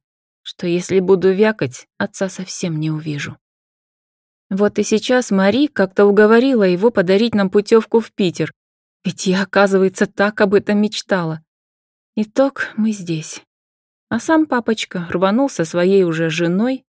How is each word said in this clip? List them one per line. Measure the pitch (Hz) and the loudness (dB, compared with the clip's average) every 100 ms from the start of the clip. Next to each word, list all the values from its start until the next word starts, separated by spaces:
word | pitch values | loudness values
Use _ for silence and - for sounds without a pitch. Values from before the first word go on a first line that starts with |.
| _ _ _ _ - | _ _ _ _ -20
что | - 180 | -8 -4
если | 175 180 185 | -4 0 0
буду | 180 190 190 | 2 2 2
вякать, | 190 214 214 135 - - _ | 2 0 0 -6 -8 -20 _
отца | 202 - 190 | -10 -6 -8
совсем | - 185 - 185 156 | -8 -14 -8 -6 -4
не | 156 | -4
увижу. | 156 160 143 151 - _ _ _ _ _ _ _ _ _ _ _ | -6 -6 -8 -10 -14 _ _ _ _ _ _ _ _ _ _ _
Вот | 190 208 208 | -2 0 0
и | |
сейчас | 208 220 - 254 240 | -2 -2 0 0 0
Мари | 196 196 226 294 | 2 2 2 0
как-то | - 190 - 202 | 0 -2 2 4
уговорила | 202 214 233 269 247 | 6 6 6 4 2
его | 190 175 233 | 2 2 2
подарить | 208 180 196 233 | 0 2 2 2
нам | 208 196 | 0 0
путёвку | 208 202 226 214 233 | 0 2 2 4 0
в | 226 | -2
Питер, | - 185 - 156 - _ _ _ _ | -2 -2 -2 -6 -8 _ _ _ _
ведь | 185 - 190 | -8 -6 -2
я, | 185 | -2
оказывается, | 196 196 202 190 190 - 196 | 0 2 2 4 0 0 -4
так | - 202 214 | 0 -2 0
об | 208 | 2
этом | 202 - 208 | 2 2 0
мечтала. | 208 - - 196 165 160 - _ _ _ _ _ _ - | 0 -4 -4 -4 -2 -8 -14 _ _ _ _ _ _ -8
Итог: | 214 - 269 - - - | -4 0 0 -2 -8 -4
мы | 220 | -4
здесь. | 202 170 156 156 - - _ _ _ _ _ _ | -4 -6 -8 -8 -16 -20 _ _ _ _ _ _
А | 226 | -6
сам | - 320 311 | 0 0 2
папочка | 247 233 220 - 185 170 | -2 -2 -4 -6 -8 -6
рванул | 180 190 220 277 | -2 0 2 -2
со | - 165 | -2 -4
своей | 175 180 196 | 0 2 2
уже | 175 160 165 | 2 0 -2
женой | 160 170 185 247 262 - | -2 -2 0 -2 -4 -10